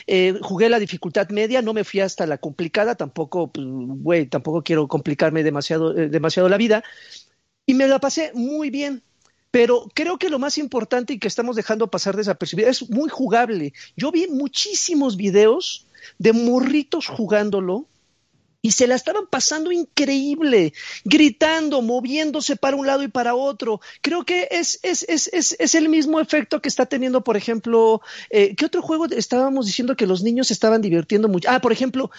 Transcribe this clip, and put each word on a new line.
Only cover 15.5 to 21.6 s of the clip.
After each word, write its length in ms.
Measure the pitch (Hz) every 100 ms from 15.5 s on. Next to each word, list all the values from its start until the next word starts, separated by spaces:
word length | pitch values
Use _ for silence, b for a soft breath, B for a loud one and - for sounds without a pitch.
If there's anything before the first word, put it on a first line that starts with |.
| 302 - - _ B B B
de 160 | 208
morritos 720 | 226 240 254 277 302 277 330 -
jugándolo 800 | - 196 208 208 196 185 202 311 _ _ _ _ _ _ _
y 100 | 226
se 140 | - 247
la 100 | 254
estaban 320 | - 415 381
pasando 420 | 254 - 302 330
increíble, 1040 | 349 320 - 277 269 285 285 302 226 160 - B B 196
gritando, 760 | 311 294 - 311 320